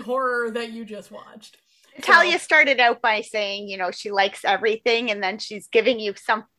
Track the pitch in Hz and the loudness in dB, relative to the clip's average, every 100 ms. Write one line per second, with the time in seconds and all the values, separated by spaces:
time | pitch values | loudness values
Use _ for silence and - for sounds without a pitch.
0 | 214 254 262 240 233 226 233 226 214 208 | -4 -2 0 -2 -4 -6 -8 -12 -14 -14
1 | 185 208 - 220 - _ _ _ _ - | -16 -20 -20 -20 -20 _ _ _ _ -10
2 | - 349 349 349 - 311 294 254 240 247 | 4 6 6 2 2 4 4 4 4 4
3 | 233 214 214 214 202 202 208 190 180 - | 0 0 -4 -6 -6 -6 -10 -6 -6 -6
4 | 214 202 196 - - 190 214 220 247 233 | -4 0 0 0 -2 0 0 -2 0 0
5 | 240 202 190 214 - 214 - 233 214 233 | -2 -4 -4 -6 -12 -14 0 2 2 0
6 | 214 202 - 220 - | -4 -8 -4 -4 -4